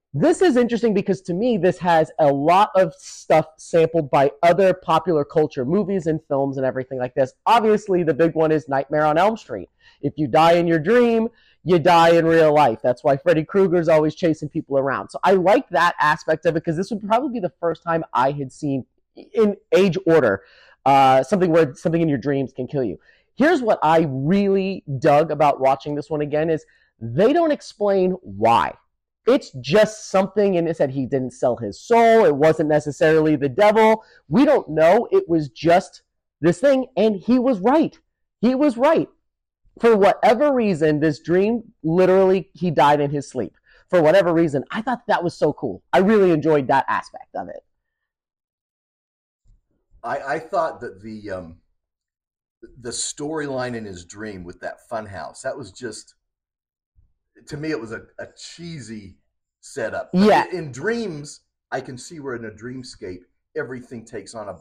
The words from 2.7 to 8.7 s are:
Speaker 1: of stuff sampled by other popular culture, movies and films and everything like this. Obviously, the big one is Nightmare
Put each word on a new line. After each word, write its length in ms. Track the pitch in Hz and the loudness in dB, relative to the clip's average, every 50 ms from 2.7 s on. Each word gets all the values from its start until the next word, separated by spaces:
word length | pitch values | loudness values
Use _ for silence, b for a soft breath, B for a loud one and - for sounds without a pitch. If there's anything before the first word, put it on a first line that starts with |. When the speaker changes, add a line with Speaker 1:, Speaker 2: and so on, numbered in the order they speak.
| - | 2
Speaker 1:
of 180 | 190 190 165 - | 0 0 0 -2
stuff 520 | _ - - - - - - 170 156 160 - - - | _ -20 -20 -20 -10 -2 0 2 2 2 0 -6 -20
sampled 520 | - - - 165 160 160 165 165 151 131 | -10 -2 0 2 2 2 2 -2 -2 0
by 220 | - 147 139 143 - - | 0 0 0 0 0 0
other 320 | - 170 175 170 190 185 180 | 2 2 4 4 4 2 2
popular 500 | 185 - 180 160 160 - 190 170 147 143 | 0 -2 -2 -2 0 0 0 -2 -2 -2
culture, 420 | - - 165 151 147 - 143 123 | -2 0 0 0 0 -2 -6 -4
movies 420 | 127 170 208 208 170 196 190 147 160 | -2 -2 -2 -2 -2 -4 -4 -4 -4
and 120 | 156 151 - - | -4 -6 -6 -4
films 300 | 143 135 139 139 135 135 | -4 -2 -2 -2 -4 -4
and 80 | 131 | -4
everything 320 | 131 123 131 127 - 135 127 | -4 -4 -6 -8 -8 -8 -8
like 160 | 123 127 - | -8 -6 -4
this. 200 | 147 135 127 - _ - | -2 -4 -4 -4 _ -2
Obviously, 580 | 185 220 233 214 220 214 202 - - 185 175 175 | 0 0 2 2 2 0 0 0 -2 -2 -2 0
the 100 | 151 156 | -2 0
big 200 | 127 165 160 156 | 0 0 0 0
one 180 | 156 160 156 | 0 0 0
is 160 | 156 151 143 | 0 -2 -4
Nightmare 380 | - | -4